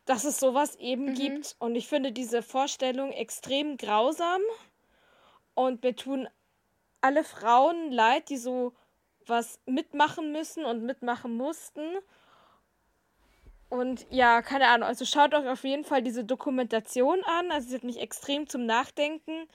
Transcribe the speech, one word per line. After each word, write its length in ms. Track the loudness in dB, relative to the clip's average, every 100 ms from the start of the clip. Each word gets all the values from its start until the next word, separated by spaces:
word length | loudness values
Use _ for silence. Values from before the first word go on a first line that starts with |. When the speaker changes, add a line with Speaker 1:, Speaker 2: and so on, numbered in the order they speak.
| -2
Speaker 1:
dass 200 | 0 0
es 120 | 2
sowas 360 | 2 2 0 -2
eben 300 | -6 -4 -2
Speaker 2:
Mhm. 80 |
Speaker 1:
gibt. 420 | -2 -4 -4 -10 -6
Und 160 | -4 -4
ich 120 | -2
finde 240 | -2 0
diese 300 | -4 -2 -2
Vorstellung 720 | -2 -2 -2 -2 -2 -2 -4
extrem 640 | -6 -8 -10 -2 -2 -2 -4
grausam 640 | 0 2 2 2 0 0 -2 -4 -14 _ _ _ _ _ _ _ _
und 280 | -2 0 0
mir 140 | -2 -4
tun 320 | -6 -6 -6 -12 _ _ _ _ _ _
alle 240 | 2 2
Frauen 680 | 0 -4 4 6 6 2 -2
leid, 360 | 2 4 4 0
die 80 | -6
so 360 | -4 -2 -4 -6 _ _ _ _ -2
was 340 | -2 -2 -10 -4
mitmachen 680 | -4 -2 2 2 2 -6
müssen 320 | -4 -6 -6 -4
und 180 | -4
mitmachen 540 | -4 -6 -4 -4 -4 -4
mussten. 580 | -4 -6 -12 -12 -8 -8 -10 _ _ _ _ _ _ _ _ _ _ _ _ _ -20 -20 _
Und 360 | -4 -2 -4 -4
ja, 320 | 4 6 6
keine 260 | 4 4 6
Ahnung, 200 | 6 4
also 180 | -2 -2
schaut 280 | 4 6
euch 140 | 6 2
auf 160 | -2
jeden 220 | -2 -4 0
Fall 160 | 0
diese 240 | 0 -4 -4
Dokumentation 1000 | -4 -2 -2 0 -2 -2 2 4 2
an. 280 | 0 -2 0
Also 180 | -4 -4
sie 60 | -8
hat 80 |
mich 180 | -8 -8
extrem 460 | -8 -8 -4 -4 -2
zum 180 | -4 0
Nachdenken 840 | 0 0 -2 -4 -4 -8 -10 -10